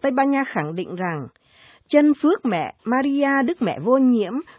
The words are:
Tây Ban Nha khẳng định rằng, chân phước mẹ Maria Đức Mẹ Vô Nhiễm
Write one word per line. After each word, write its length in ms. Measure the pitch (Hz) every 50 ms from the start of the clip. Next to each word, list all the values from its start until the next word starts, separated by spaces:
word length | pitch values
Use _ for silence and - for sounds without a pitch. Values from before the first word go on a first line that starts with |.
Tây 100 | - 277
Ban 180 | 254 262 277 277
Nha 140 | 277 269 269
khẳng 320 | - - 185 151 151 160
định 200 | 180 180 - 175
rằng, 320 | 175 185 175 165 147 127 117 - _ _ _ _ _ - - _ _ _ -
chân 240 | - 294 294 302 285
phước 320 | - - 302 381 453 -
mẹ 280 | 247 190 165 - - - _ _
Maria 600 | 220 247 262 269 285 277 285 285 277 277 269 262
Đức 160 | 269 349 -
Mẹ 180 | 240 170 - -
Vô 180 | 147 220 254 269
Nhiễm 360 | 262 254 240 226 202 175 226 285 339 - -